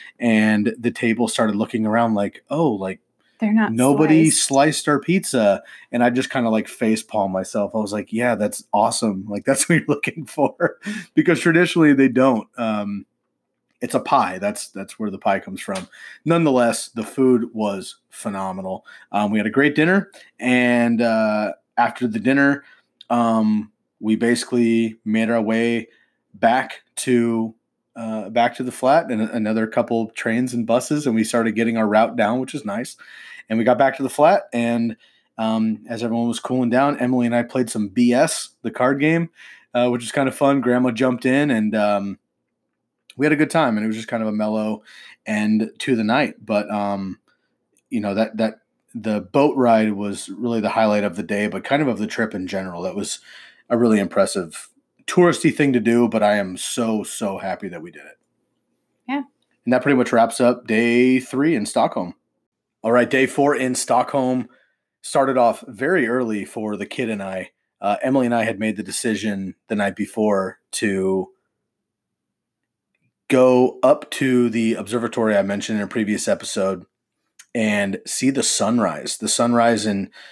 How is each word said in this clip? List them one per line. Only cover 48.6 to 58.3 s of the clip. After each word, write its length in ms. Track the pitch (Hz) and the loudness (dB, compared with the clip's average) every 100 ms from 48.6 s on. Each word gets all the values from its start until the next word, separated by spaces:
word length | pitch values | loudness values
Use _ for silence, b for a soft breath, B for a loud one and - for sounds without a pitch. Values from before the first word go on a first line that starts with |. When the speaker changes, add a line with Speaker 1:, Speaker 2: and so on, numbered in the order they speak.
| _ _ _ | _ _ _
Speaker 1:
the 280 | 120 110 104 | -10 -4 -4
boat 360 | - 147 139 135 | -2 2 2 4
ride 360 | 123 113 107 | 4 4 2
was 360 | 98 104 95 - | -2 -6 -8 -10
really 320 | 98 120 117 | -8 -4 -2
the 80 | 107 | -2
highlight 340 | 117 110 104 | 0 2 2
of 120 | 101 85 | 0 -4
the 80 | |
day, 240 | 95 104 104 | -6 -4 -4
but 160 | 95 | -4
kind 180 | - 143 | -2 0
of 60 | 147 | 0
of 100 | 101 | -2
the 80 | 107 | -4
trip 300 | - 113 101 | -4 -4 -6
in 100 | 90 | -6
general. 380 | 98 92 87 | -6 -8 -8
That 120 | 92 92 | -8 -6
was 220 | 95 - B B B B - | -8 -10 B B B B -4
a 80 | 120 | 2
really 220 | 117 107 | 4 4
impressive 720 | 95 - 95 98 82 - - _ _ _ - | 2 0 0 -2 -8 -12 -18 _ _ _ -2
touristy 460 | - 175 156 160 | 4 4 4 0
thing 200 | - 143 | 2 2
to 60 | 123 | 2
do, 280 | 110 120 120 | 2 4 4
but 140 | 110 | 2
I 140 | 104 104 | 2 2
am 220 | 95 92 | -2 -8
so, 440 | - - 113 107 | -8 -4 -2 -2
so 380 | - - 104 95 | -4 -6 -6 -6
happy 300 | 95 - 131 | -8 -8 -10
that 120 | 175 | -12
we 80 | - | -16
did 140 | - | -18
it. 140 | - - _ | -20 -20 _